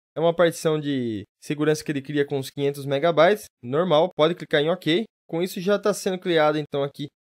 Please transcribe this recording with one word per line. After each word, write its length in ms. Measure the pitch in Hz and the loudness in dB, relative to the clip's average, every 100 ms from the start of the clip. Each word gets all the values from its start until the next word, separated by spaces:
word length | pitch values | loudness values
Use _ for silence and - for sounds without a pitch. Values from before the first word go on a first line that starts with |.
| _ - | _ -2
É 40 | |
uma 140 | 165 | 0
partição 460 | 165 170 165 160 156 | 2 2 2 -2 -2
de 440 | 143 139 117 104 101 _ | -2 -4 -2 -6 -8 _
segurança 420 | - 147 151 156 | -8 -2 0 0
que 80 | - | -4
ele 100 | 143 | -6
cria 240 | 131 143 143 | -4 -2 -2
com 120 | 139 | -4
uns 120 | 131 | -6
quinhentos 360 | - 139 143 139 | -4 -4 -4 -4
megabytes, 600 | 139 170 151 170 208 - _ | 0 2 4 4 4 -4 _
normal, 460 | 120 143 180 151 180 - | -4 -2 2 4 2 2
pode 200 | 156 175 | 0 0
clicar 260 | 156 151 | 0 0
em 80 | 151 | 2
OK. 340 | 180 151 175 220 _ _ | 0 0 -2 -2 _ _
Com 140 | 165 | -6
isso 180 | 180 202 | -4 -4
já 200 | 180 202 | 0 0
tá 140 | 208 | 0
sendo 260 | 190 208 185 | -2 -2 -4
criada 400 | 185 160 151 156 | 0 2 4 2
então 240 | 147 139 | -2 -4
aqui 240 | 139 - 143 - | -4 -6 -14 -14